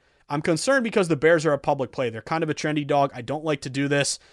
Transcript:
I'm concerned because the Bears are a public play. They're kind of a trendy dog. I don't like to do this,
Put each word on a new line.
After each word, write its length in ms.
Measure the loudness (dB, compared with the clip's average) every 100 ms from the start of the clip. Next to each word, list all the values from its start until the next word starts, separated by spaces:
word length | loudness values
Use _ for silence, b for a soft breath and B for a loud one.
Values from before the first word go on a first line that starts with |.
| _ _ -8
I'm 140 | -4
concerned 420 | 0 0 2 2
because 240 | 2 0 2
the 80 | 2
Bears 280 | 4 4
are 80 | 4
a 60 | 0
public 340 | 0 -2 -2
play. 160 | -4 -4
They're 140 | -4
kind 200 | -4 -2
of 60 | -2
a 60 |
trendy 320 | -2 -2 -2 0
dog. 260 | 2 0
I 60 | -2
don't 240 | -8 -6
like 160 | -4 -4
to 100 | -4
do 180 | -4 0
this, 300 | 0 0 -4 b